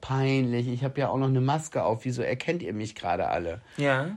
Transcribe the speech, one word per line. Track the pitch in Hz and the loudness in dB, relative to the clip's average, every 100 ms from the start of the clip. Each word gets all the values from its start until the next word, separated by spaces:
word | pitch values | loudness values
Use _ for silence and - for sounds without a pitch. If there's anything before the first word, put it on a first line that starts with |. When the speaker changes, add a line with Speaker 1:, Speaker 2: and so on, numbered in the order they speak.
Speaker 1:
peinlich. | - 135 135 135 123 120 123 | -2 0 2 4 2 0 0
Ich | 123 | -2
hab | 135 139 | -2 0
ja | 123 | 0
auch | 127 | 2
noch | 135 | 2
eine | 131 | 4
Maske | 131 156 160 123 | 4 0 -2 0
auf. | 90 113 | 0 0
Wieso | 127 123 | -2 -2
erkennt | - 127 - 170 | -2 -2 -2 -2
ihr | 85 | -2
mich | 107 110 | -6 -6
gerade | - 90 90 80 | -6 -2 0 0
alle?“ | 73 85 87 - - | 0 -2 -6 -8 -2
Speaker 2:
Ja. | 143 131 156 | 2 2 0